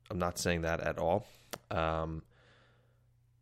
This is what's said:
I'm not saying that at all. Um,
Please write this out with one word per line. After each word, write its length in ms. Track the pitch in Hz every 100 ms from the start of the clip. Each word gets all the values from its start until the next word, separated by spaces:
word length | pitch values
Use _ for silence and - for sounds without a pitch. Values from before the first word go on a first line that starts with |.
| -
I'm 80 | 90
not 200 | 87 -
saying 240 | 92 85
that 180 | 82 82
at 160 | 82 78
all. 300 | 82 101 - - - - -
Um, 520 | 82 80 80 80 80 - - - - - _ _ _ _ _ _ _